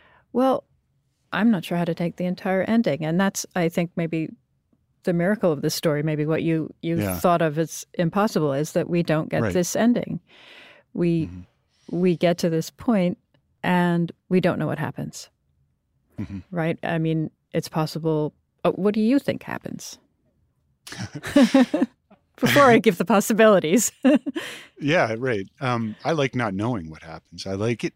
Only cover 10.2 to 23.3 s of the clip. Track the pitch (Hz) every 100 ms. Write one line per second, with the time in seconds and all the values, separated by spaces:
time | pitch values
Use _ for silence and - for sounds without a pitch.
10.2 | - - - - - - _ - 175 170
11.2 | 92 90 90 _ _ _ - 170 180 165
12.2 | 170 170 175 160 165 - - 214 180 -
13.2 | _ _ _ _ 170 180 175 170 170 -
14.2 | _ 185 175 98 151 147 147 - 147 -
15.2 | - _ _ _ _ _ _ _ _ -
16.2 | 101 98 - 175 160 - - 165 160 160
17.2 | 156 - _ 170 - 160 156 156 160 156
18.2 | 151 - _ _ 180 - 202 214 220 277
19.2 | - - - 60 - - - - _ _
20.2 | _ _ _ _ _ _ - - - 147
21.2 | - 277 247 269 247 - 254 _ _ -
22.2 | _ - - - 381 226 226 170 190 202
23.2 | -